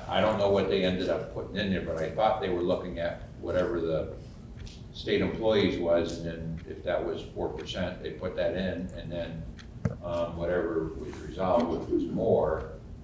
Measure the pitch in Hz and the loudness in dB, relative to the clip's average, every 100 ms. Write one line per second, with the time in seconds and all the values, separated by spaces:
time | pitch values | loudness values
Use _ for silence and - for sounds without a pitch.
0 | - 92 90 95 101 98 92 98 92 90 | 0 2 4 4 4 4 4 4 4 2
1 | 87 80 - - - 95 101 90 - - | 0 0 -2 -6 -6 -2 0 0 0 -2
2 | 80 - 107 95 95 87 90 87 90 85 | -2 2 4 4 0 0 2 2 0 -4
3 | 85 - - - 85 90 87 85 82 78 | -4 -4 -10 -10 -2 2 2 0 0 0
4 | 80 - - - - - - - - - | -2 -8 -12 -14 -14 -14 -14 -14 -14 -8
5 | - 98 92 113 110 107 92 90 85 85 | 2 2 2 2 4 6 6 4 4 4
6 | 82 82 80 82 82 80 82 80 90 82 | 4 -2 -4 -4 -6 -6 -8 -6 0 0
7 | 82 80 82 - 85 82 - 98 87 90 | 0 -4 -6 -4 -4 -4 -6 -2 -2 -4
8 | 90 - 90 90 87 90 95 - 92 - | -8 -6 -4 0 0 2 0 -2 -4 -6
9 | - 85 82 80 80 - - - - - | -6 -6 -6 -6 -10 -12 -14 -4 -4 -4
10 | 87 85 85 82 85 90 82 80 78 73 | -4 -2 -2 -2 0 2 2 0 -2 -4
11 | 73 - - - 92 - - - - - | -8 -8 -8 -2 2 4 4 0 0 0
12 | - - - - - - - - - - | 2 2 4 4 4 0 -4 -10 -14 -14